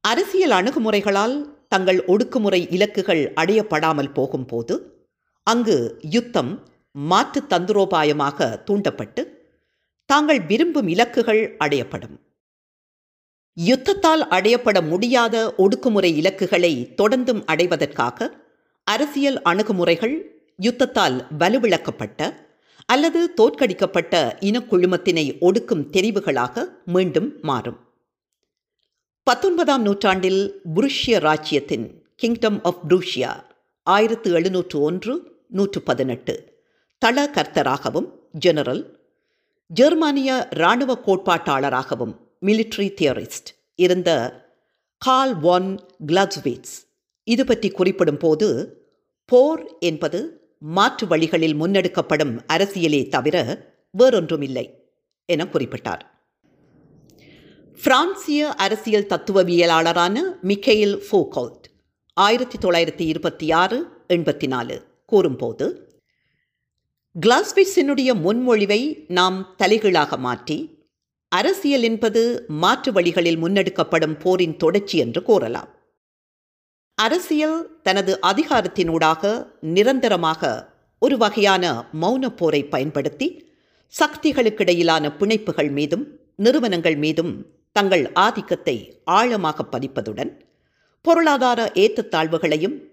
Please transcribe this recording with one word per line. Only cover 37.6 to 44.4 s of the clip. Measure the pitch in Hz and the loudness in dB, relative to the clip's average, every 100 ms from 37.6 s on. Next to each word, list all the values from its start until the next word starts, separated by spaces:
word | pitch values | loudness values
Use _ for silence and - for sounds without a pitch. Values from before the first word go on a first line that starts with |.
| 139 135 120 123 262 - _ 160 180 | -2 -2 -4 -4 -6 -12 _ 0 2
ஜெனரல், | 156 127 143 311 - _ _ _ _ _ _ _ | 2 0 -4 -8 -18 _ _ _ _ _ _ _
ஜெர்மானிய | 165 277 339 311 285 262 262 - | 4 4 4 0 0 0 -2 -4
இராணுவ | - 175 233 262 | 0 2 2 0
கோட்பாட்டாளராகவும், | 247 - 185 190 170 165 139 139 127 131 123 113 - _ _ | -2 0 0 0 -2 0 -2 0 -2 -4 -6 -6 -10 _ _
மிலிட்டரி | 190 220 220 - 202 | 0 0 0 -4 -6
தியரிஸ்ட் | - 151 117 92 - - - _ | 0 0 0 -8 -14 -18 -20 _
இருந்த | - 180 180 175 151 117 - | 0 2 2 2 0 -2 -8